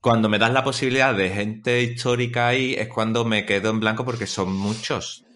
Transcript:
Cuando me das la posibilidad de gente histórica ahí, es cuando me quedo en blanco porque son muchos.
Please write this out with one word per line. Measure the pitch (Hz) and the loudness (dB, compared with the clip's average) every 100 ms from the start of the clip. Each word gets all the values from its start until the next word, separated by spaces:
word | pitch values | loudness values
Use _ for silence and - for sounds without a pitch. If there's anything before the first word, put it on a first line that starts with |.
Cuando | 123 113 110 | 4 4 4
me | 104 | 4
das | 113 | 4
la | 131 | 2
posibilidad | 131 127 131 131 131 104 | 0 -2 0 2 2 2
de | 92 | 0
gente | 101 104 107 123 123 | 0 -4 -4 -2 0
histórica | 120 120 127 123 120 120 120 | 0 -2 -2 0 0 0 2
ahí, | 127 127 - | 2 0 -2
es | 107 | -4
cuando | - 110 113 113 | -2 0 0 2
me | 107 101 | 0 2
quedo | 101 107 | 0 2
en | 110 | 0
blanco | 110 110 127 | 0 -2 -4
porque | 117 104 | -4 -6
son | - 95 95 | -4 -2 -2
muchos. | 101 110 - 123 - - _ | -2 -4 -4 -6 -6 -14 _